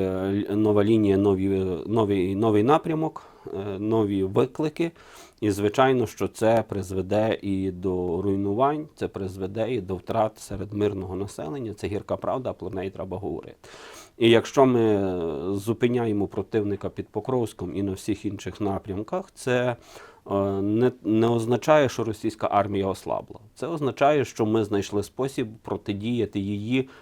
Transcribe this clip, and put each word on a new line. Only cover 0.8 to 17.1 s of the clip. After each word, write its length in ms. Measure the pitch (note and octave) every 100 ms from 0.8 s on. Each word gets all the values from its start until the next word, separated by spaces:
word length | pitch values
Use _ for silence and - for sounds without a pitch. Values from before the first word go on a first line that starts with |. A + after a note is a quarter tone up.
лінія, 340 | G2+ A2+ G#2 G2
нові, 420 | G2+ F#2+ G2 F#2+
е, 160 | F#2 F2 -
новий, 500 | A2+ G2+ G2+ F#2 G2
новий 280 | A2+ G#2
напрямок, 600 | A#2 D#3 E3+ D#3 D#3 - - - -
е, 320 | F#2+ G2+ F#2+
нові 440 | G#2+ A2+ G#2 G2
виклики. 680 | F#2+ G2+ C3 - D#3 D#3 E3+ - - - - _
І, 100 | G#2+
звичайно, 560 | G2 G#2 - C3 C3 A2
що 200 | - G2
це 360 | - A2+ A2+ G#2
призведе 680 | G2+ F#2 F#2+ F#2 G#2 A2 -
і 300 | G2+ G2 F#2+
до 500 | F2+ F#2+ F2+ F2+ E2+
руйнувань, 680 | G2+ G2 G2+ G#2 C#3 D3+ D#3 -
це 120 | G2
призведе 680 | F#2 F#2 F#2+ F#2 A2 A2
і 80 | B2
до 140 | F2+ F2+
втрат 360 | - C3 G#2+ -
серед 340 | - G2 G2+
мирного 420 | G#2 G#2 G2 F2+ F#2
населення. 580 | G2 - D3+ D3 A2+
Це 140 | - F#2+
гірка 300 | G2+ - F#2+
правда, 320 | - B2+ A2+
але 40 | - F2
про 0 |
неї 200 | F#2+ G2
треба 280 | F#2+ F#2 F2+
говорити. 380 | F#2 E2 - - - - - - - -
І 120 | A#2
якщо 360 | A2+ - - C3+
ми, 140 | B2
е, 720 | A2+ G#2 G2 F2+ E2 C#2+ F2 G2+
зупиняємо 720 | G2 A2+ B2 B2 A#2 G#2 F#2
противника 600 | - F#2+ A2+ G#2 G2 F#2+
під 180 | -
Покровськом 680 | G2